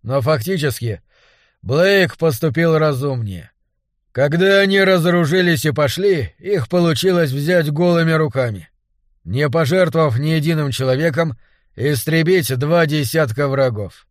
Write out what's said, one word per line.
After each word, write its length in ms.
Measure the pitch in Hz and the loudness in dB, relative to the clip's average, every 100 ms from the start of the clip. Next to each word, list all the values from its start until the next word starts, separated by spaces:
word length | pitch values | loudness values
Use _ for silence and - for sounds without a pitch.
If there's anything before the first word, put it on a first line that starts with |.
Но 180 | 110 139 | -2 -2
фактически 800 | 123 151 110 190 143 - 117 - _ _ _ _ _ _ | 0 0 -2 -2 -4 -4 -8 -8 _ _ _ _ _ _
Блейк 540 | 87 139 190 196 175 - | -4 2 4 4 2 0
поступил 640 | 165 123 160 147 165 156 | -2 0 -2 0 2 2
разумнее. 720 | 156 131 143 131 107 90 - _ _ _ _ _ _ | 0 -2 -4 -4 -6 -10 -16 _ _ _ _ _ _
Когда 480 | - 143 170 190 196 | -2 0 2 4 4
они 200 | 196 196 | 4 2
разоружились 840 | 190 185 170 175 156 185 175 151 | 4 2 2 2 2 2 2 0
и 60 | 156 | 0
пошли, 640 | 143 143 170 196 175 104 _ | 0 -2 0 0 0 -2 _
их 300 | 190 196 120 | -4 -4 0
получилось 640 | 180 170 151 185 175 156 | 0 0 0 0 0 0
взять 400 | 135 147 180 151 | -2 0 0 0
голыми 420 | 147 175 170 160 | 0 2 2 2
руками. 580 | 160 151 135 123 98 - _ _ _ _ _ | 0 -2 -2 -4 -6 -14 _ _ _ _ _
Не 240 | 82 110 147 | -8 -2 0
пожертвовав 680 | 165 143 185 175 165 151 117 | 0 0 2 2 2 0 0
ни 120 | 151 | 0
единым 420 | 160 151 160 143 | 0 0 -2 -2
человеком, 680 | 127 131 131 165 139 160 - _ _ _ - 123 | -2 -2 0 0 0 -4 -6 _ _ _ -4 -2
истребить 680 | - 156 160 160 185 127 131 | -2 0 0 2 0 0 -4
два 300 | 147 170 160 | 0 2 2
десятка 600 | 151 135 160 143 110 143 | 0 -2 -2 -2 -2 -2
врагов. 580 | 135 131 107 95 - _ | 0 0 -2 -10 -14 _